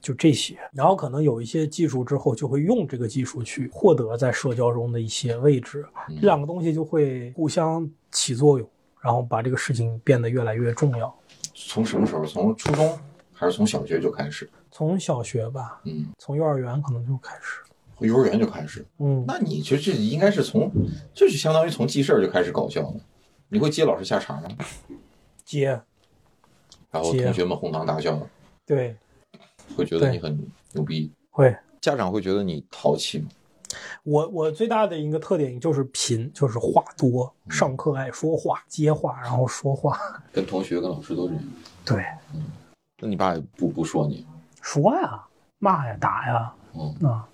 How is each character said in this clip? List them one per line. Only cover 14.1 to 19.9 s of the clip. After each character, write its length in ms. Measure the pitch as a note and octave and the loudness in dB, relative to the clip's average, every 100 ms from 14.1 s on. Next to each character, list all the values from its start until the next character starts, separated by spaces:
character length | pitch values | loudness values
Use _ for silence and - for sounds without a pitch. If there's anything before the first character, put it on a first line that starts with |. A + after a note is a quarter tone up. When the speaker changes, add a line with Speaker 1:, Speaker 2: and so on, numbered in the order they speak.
Speaker 2:
开 160 | - D3 | -2 -6
始？ 220 | D3 - _ _ | -6 -14 _ _
Speaker 1:
从 280 | - D#3 F#3 | -4 0 0
小 220 | F3+ C#3 | 0 -2
学 260 | A#2 A#2+ A2+ | -2 -4 -4
吧。 300 | C3 A#2+ - - | -6 -10 -12 -10
Speaker 2:
嗯。 220 | D#2 D3+ - | -8 -8 -10
Speaker 1:
从 180 | - C#3+ | -6 -2
幼 80 | |
儿 140 | D#3+ C#3 | 0 0
园 240 | B2 C3+ | -2 -2
可 100 | C#3+ | -2
能 140 | A#2+ A#2+ | -4 -2
就 100 | C3 | -4
开 180 | - - | -6 -14
始。 240 | - - - _ _ - | -12 -12 -14 _ _ -2
Speaker 2:
从 120 | A2+ | 2
幼 100 | A#2+ | 4
儿 80 | B2 | 4
园 140 | G#2+ | 4
就 60 | A2+ | 0
开 180 | E2 D2+ | -2 -12
始？ 180 | - - _ | -12 -18 _
Speaker 1:
嗯。 260 | C#3+ C3+ B2+ | 0 0 -2
Speaker 2:
那 100 | - | -2
你 240 | F3+ D3+ | -2 -4
就 160 | D3 C#3+ | 0 0
这 140 | F3 | 0